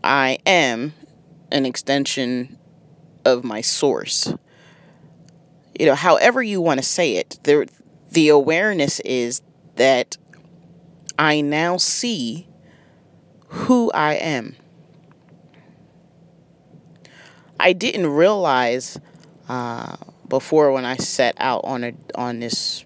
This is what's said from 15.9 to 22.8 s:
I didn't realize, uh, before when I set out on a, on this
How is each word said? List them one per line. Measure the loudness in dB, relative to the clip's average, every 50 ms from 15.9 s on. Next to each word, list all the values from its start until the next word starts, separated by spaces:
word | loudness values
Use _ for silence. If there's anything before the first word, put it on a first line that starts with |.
| _ _ _ _ _ _ _ _ _ _ _ _ _ _ _ _ -20 -20 _ -20 -20 _ _ -20 -20 -20 -20 -20 -20 -20 _ _ _ 0
I | 2 2
didn't | 2 2 -2 -4 -2 -2 -2 0
realize, | 2 4 4 4 4 2 0 0 2 2 2 0 -2 -4 -6 -10 -14 -16 _ -20 -20 -20 -20 -20 _ -20 _ -10
uh, | -8 -8 -6 -8 -8 -10 -12 -12 -14 -16 -18 -20 _ _ _
before | -4 -4 -4 -2 2 2 4 4 4
when | 2 0 -2
I | -4 -4
set | -4 -6 -4 0 2 2 0 0 -2
out | -2 -2 -2 -2 -4
on | -6 -6 -6 -6
a, | -8 -10 -14 -18 -14 -8
on | -8 -6 -6 -6 -8
this | -6 -6 -6 -6 -6 -6 -8 -10